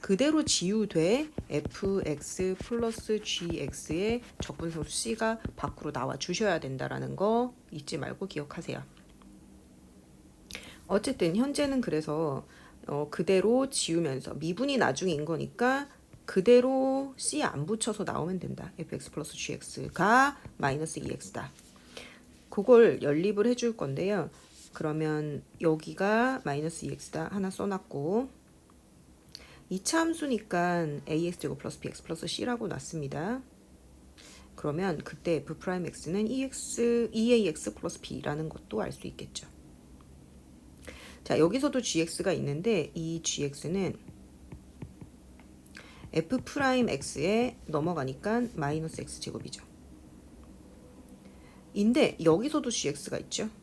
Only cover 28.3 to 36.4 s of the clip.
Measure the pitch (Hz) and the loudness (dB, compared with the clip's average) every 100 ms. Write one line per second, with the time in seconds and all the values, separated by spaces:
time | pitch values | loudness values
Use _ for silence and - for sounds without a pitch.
28.3 | - - - - - - - - - - | -10 -20 -20 -20 -20 -20 -20 -20 -20 -20
29.3 | - - - - 190 - 330 330 330 285 | -20 -20 -20 -8 -4 0 2 2 0 0
30.3 | 226 - 180 175 175 156 143 - 156 170 | -2 0 0 2 2 0 -4 -2 0 0
31.3 | 175 147 139 - - - - - 165 165 | -2 -6 -6 -8 -8 -10 -10 -10 -8 -6
32.3 | - 226 233 214 - - 165 139 143 175 | -4 -2 -2 -4 -6 -6 -8 -6 -4 -4
33.3 | 254 - - - - - - - - - | -6 -8 -20 -20 -20 -20 -20 -20 -20 -20
34.3 | - - - 151 147 196 151 - 147 - | -20 -20 -8 -4 -2 -2 -4 -8 -8 -2
35.3 | 156 - 156 - 180 170 - 151 190 220 | -2 -2 -8 -4 -4 -6 -8 -4 -2 0
36.3 | 262 | -2